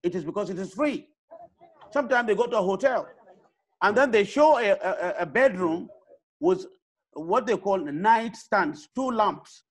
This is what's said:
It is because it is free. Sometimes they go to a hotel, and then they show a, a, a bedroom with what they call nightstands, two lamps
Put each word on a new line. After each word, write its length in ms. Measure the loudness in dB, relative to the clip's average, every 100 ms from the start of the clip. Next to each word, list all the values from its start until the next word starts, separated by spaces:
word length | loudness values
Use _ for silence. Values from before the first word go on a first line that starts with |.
It 120 | -4
is 100 | -6
because 260 | -8 -8 -8
it 80 | -8
is 140 | -10
free. 360 | -4 -4 -4 -12 _ _ -20 -20 _ -20 _ -6
Sometimes 360 | -6 0 0 0
they 80 |
go 120 | 0 0
to 120 | 0
a 40 |
hotel, 440 | 0 0 0 0 -6 -16 _ -20 _ _ _ _
and 140 | 0 2
then 140 | 4
they 140 | 2
show 340 | 2 4 6 6
a, 120 | 2
a, 420 | 0 0 -4 -4 -4
a 60 | -2
bedroom 640 | 2 2 2 -2 -2 -8 -18 _ -20 _ _
with 260 | 0 0 -4 _ _ _ _
what 340 | -14 -2 -2 0
they 100 | -2
call 220 | 0 -2
nightstands, 1080 | -4 -2 2 2 0 -12 -2 -2 0 -6 -12
two 160 | -6 -4
lamps 520 | 0 -2 -2 -16 -20 _